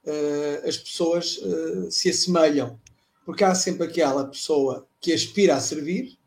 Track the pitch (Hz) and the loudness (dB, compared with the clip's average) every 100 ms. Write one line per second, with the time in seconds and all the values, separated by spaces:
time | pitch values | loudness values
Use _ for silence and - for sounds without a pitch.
0 | - 151 147 147 147 147 - 151 - - | -6 -4 -2 -2 -4 -4 -4 -6 -10 -2
1 | 170 170 170 - 202 165 160 185 180 - | 0 0 -2 -6 -4 -4 -4 -6 -4 0
2 | 180 165 180 175 156 143 123 - - _ | 0 0 0 4 4 4 -2 -10 -20 _
3 | _ _ - - 190 185 196 170 165 170 | _ _ -12 2 2 4 0 -2 -4 0
4 | 151 139 139 - - 151 135 120 - _ | 2 2 -2 -8 0 2 2 -2 -12 _
5 | 170 160 - 202 185 139 - 151 147 196 | -2 0 0 4 4 4 0 -4 -4 -4
6 | 254 _ | -6 _